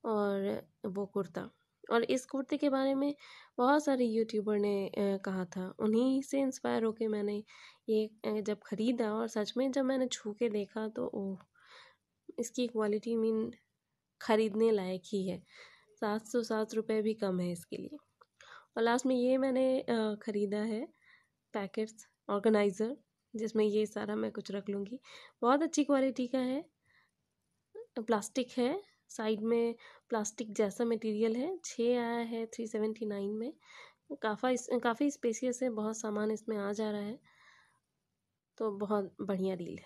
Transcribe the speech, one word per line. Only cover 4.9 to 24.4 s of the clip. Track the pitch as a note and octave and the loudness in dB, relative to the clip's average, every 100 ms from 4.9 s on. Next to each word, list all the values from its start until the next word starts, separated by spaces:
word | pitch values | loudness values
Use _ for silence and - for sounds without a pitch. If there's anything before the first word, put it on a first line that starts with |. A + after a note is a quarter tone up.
| - G3+ G3 | 0 0 0
कहा | G3 F#3+ F3+ | -2 -4 -4
था, | F#3+ F#3 - | -6 -8 -2
उन्हीं | G#3+ G#3+ C4 C4+ | 2 4 4 2
से | C#4 C4+ | 0 0
इंस्पायर | C4+ B3+ B3 A#3+ | 0 -2 -2 2
होके | A3+ A3 A3+ | 0 0 -2
मैंने | G#3+ G#3 G#3 G#3+ - - - - | 0 -2 -4 -8 -20 -20 -14 0
ये, | G#3+ G#3+ - A3 | 0 0 -4 -4
अ, | G#3+ | -2
जब | G#3 G#3 - | -2 -4 -6
ख़रीदा | G3 A3+ A#3+ A3 | 0 0 2 0
और | G#3+ A3+ | 0 -2
सच | A3 G#3 A#3+ | -2 -2 0
में | C4+ | 0
जब | C#4 C4 | 2 0
मैंने | C4 B3+ | 0 0
छू | - G#3+ | -4 -8
के | G#3 A#3+ | -2 0
देखा | G#3 G3+ A3 A3 | 0 -4 -6 -6
तो | A3+ B3+ | -4 -6
ओह, | G#3+ G3 F#3 - _ - - - _ _ _ - - | -4 -6 -8 -14 _ -20 -20 -20 _ _ _ -16 -8
इसकी | A#3+ - A#3+ | -6 -4 -2
क्वालिटी | A#3 G#3+ G#3 A#3 A3+ | 0 0 0 -2 0
मीन | A3 A3 A3+ - _ _ _ _ _ _ | 2 0 -2 -8 _ _ _ _ _ _
ख़रीदने | - A3 A3 G#3 A3+ | 2 4 4 4 4
लायक | G#3+ F#3 F#3 - | 4 0 -4 -2
ही | G3+ F#3+ | -2 -2
है। | F3+ - - - - _ _ | -6 -10 -20 -20 -20 _ _
सात | G#3+ G#3+ A3 | -2 -2 0
सौ | B3 | -2
सात | A3+ A3 A3 | 0 -2 0
रुपये | A3 A3 G#3+ | -2 0 0
भी | G#3+ | 2
कम | A3 G3 F#3 | 0 0 0
है | F3+ | 0
इसके | F3 - - | -4 -8 -10
लिए। | - D4 _ _ _ _ - - _ - | -10 -14 _ _ _ _ -20 -20 _ 0
और | |
लास्ट | A#3 A#3+ C4 | 2 4 2
में | B3+ | 4
ये | B3 C4 | 4 4
मैंने, | C4+ B3+ C4 C4 | 4 4 4 2
अ, | - A#3 G#3+ G#3 | 0 0 0 -2
ख़रीदा | A3 G#3 G3+ G#3 | -4 -2 0 0
है | G#3+ G#3+ C#4 _ _ - _ _ _ | -2 -4 -6 _ _ -20 _ _ _
पैकेट्स | A3 G3 - A3 - - _ - | -6 -4 -4 -6 -8 -20 _ -2
ऑर्गेनाइज़र, | G3+ A3 G#3+ G#3 F#3+ A3 D4 _ _ _ | 2 6 6 4 2 -4 -4 _ _ _
जिसमें | A3 G#3+ A3 G#3+ | -6 -2 2 4
ये | G#3 G#3+ | 4 0
सारा | G#3+ G#3 G#3+ | -2 -4 -2
मैं | A3 | -2
कुछ | G#3+ | -4